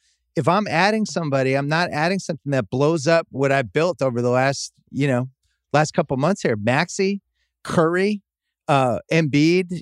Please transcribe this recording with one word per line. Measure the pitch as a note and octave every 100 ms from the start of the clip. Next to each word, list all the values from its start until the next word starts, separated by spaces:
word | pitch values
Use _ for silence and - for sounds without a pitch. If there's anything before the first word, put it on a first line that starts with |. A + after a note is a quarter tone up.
| _ _ _ -
if | D3+
I'm | F#3+ G3+
adding | D#3 G3 A3 G#3
somebody, | F3+ D#3 C3+ C3 C3+
I'm | C#3+
not | D#3+ F3+
adding | D3 E3 F#3+
something | - D#3+ C#3
that | C3+ G#2
blows | B2+ D3 E3 C3+
up | E3 -
what | C3 C3+
I've | C#3 A2+
built | D3 F3 C#3+
over | C3+ A#2+
the | B2
last, | B2+ C3+ C#3 - _ _
you | C3 C#3+
know, | B2 C3 _ _ _ -
last | C#3+ D#3
couple | - D#3+ C3
months | D3+ G3+
here. | E3 G#2+
Maxey, | G#2 C3+ F3 - F#3+ G3+ _ _ _ _
Curry, | - F3+ D#3+ F3+ G3+ G3+ _ _ _ _ -
uh, | C#3 B2+ G#2 -
Embiid, | D#3+ D3+ C#3+ D#3 F3+ F3+ F3+